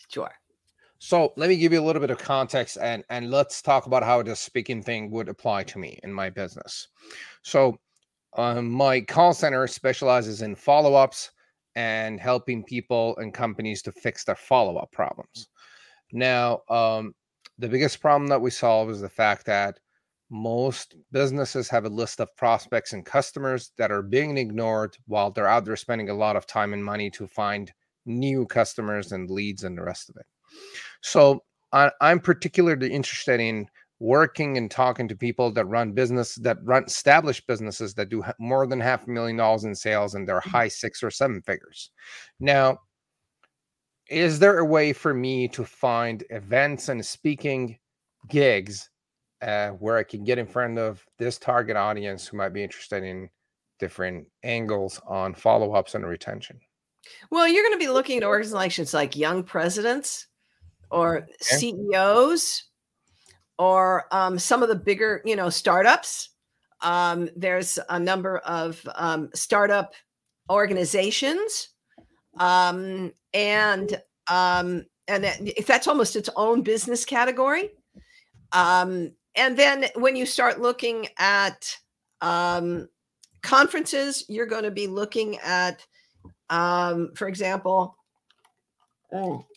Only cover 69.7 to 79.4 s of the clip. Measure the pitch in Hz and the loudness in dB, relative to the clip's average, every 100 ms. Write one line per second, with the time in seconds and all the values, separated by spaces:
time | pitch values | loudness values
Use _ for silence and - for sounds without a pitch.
69.7 | 202 196 - _ _ _ _ - 202 202 | 2 0 -10 _ _ _ _ 0 2 2
70.7 | 185 175 196 196 - 269 349 427 - - | 0 0 0 0 0 -2 -2 -4 -6 -10
71.7 | _ _ _ _ _ _ - 180 180 180 | _ _ _ _ _ _ -2 2 4 4
72.7 | 180 190 190 180 - _ 202 208 214 214 | 0 -4 -6 -8 -10 _ -2 2 2 2
73.7 | 196 202 208 - _ - 180 180 180 180 | 0 -2 -6 -10 _ -2 2 4 2 0
74.7 | 175 - _ - 202 196 - 208 - 214 | -4 -8 _ -4 -2 -2 -4 -6 -2 2
75.7 | 247 254 294 214 214 - - 214 233 185 | 2 4 2 2 -2 -4 0 2 2 0
76.7 | 220 240 240 - 247 254 254 262 320 415 | -2 -2 -4 -2 0 0 0 0 0 -4
77.7 | - _ - - _ _ _ - 180 175 | -12 _ -20 -20 _ _ _ -2 2 4
78.7 | 180 185 180 170 - _ - | 4 2 -2 -6 -10 _ 0